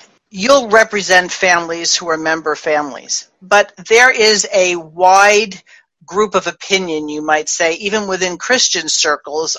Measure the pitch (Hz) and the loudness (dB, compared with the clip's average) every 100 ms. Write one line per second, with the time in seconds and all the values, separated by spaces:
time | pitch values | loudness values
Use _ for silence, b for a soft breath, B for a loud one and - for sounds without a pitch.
0 | _ _ _ 196 220 277 233 220 220 208 | _ _ _ -4 2 2 4 2 2 -2
1 | 180 185 180 - 185 175 170 170 170 - | 2 2 2 0 0 0 0 -6 -4 -4
2 | 175 160 160 160 156 147 165 151 147 120 | -2 -4 -2 -2 -4 -4 -2 -2 -2 -8
3 | - - - _ 185 208 202 - 180 226 | -10 -10 -10 _ 0 0 0 -6 0 4
4 | 254 254 214 208 202 202 185 175 160 165 | 4 4 2 2 0 0 0 -2 -8 0
5 | 185 190 202 208 220 190 b b _ _ | 4 6 6 4 0 -6 b b _ _
6 | - 185 214 190 180 165 - 190 185 156 | -8 -4 -2 -2 -4 -8 -4 -2 -2 -6
7 | 151 151 156 151 156 - 170 165 196 214 | -6 -6 -2 -2 -2 -2 -2 -2 -4 -4
8 | 202 185 180 175 - 165 - 180 156 - | -4 -4 -4 -6 -2 0 0 -2 -4 -2
9 | 160 147 - 151 160 | -2 -2 -4 -6 -6